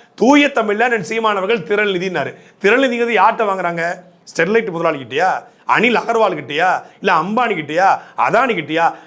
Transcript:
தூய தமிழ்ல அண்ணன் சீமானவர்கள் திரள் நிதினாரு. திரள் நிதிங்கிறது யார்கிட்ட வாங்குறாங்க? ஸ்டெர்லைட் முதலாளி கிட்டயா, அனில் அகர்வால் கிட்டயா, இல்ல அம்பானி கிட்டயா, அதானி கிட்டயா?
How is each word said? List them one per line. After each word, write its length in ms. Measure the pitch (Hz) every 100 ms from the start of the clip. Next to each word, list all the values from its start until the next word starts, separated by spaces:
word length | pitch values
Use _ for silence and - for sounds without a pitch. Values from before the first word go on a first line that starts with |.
| _
தூய 320 | - 226 285 285
தமிழ்ல 340 | 254 214 208
அண்ணன் 240 | 247 226 170
சீமானவர்கள் 540 | 220 220 196 190 233
திரள் 300 | 208 208 208
நிதினாரு. 420 | 180 185 165 131 - - _
திரள் 220 | 190 247
நிதிங்கிறது 340 | 262 240 233
யார்கிட்ட 280 | 202 214 220
வாங்குறாங்க? 520 | 208 190 175 170 170 185 - _
ஸ்டெர்லைட் 460 | - - 175 226 185
முதலாளி 280 | 170 170 147
கிட்டயா, 460 | 117 135 185 139 - _ -
அனில் 320 | 147 233 208
அகர்வால் 380 | - 226 208 156
கிட்டயா, 460 | 123 147 180 143 - -
இல்ல 140 | 196
அம்பானி 400 | 165 180 226 233
கிட்டயா, 440 | 175 147 160 190 143 - -
அதானி 380 | 123 208 262
கிட்டயா? 400 | 185 147 160 165 -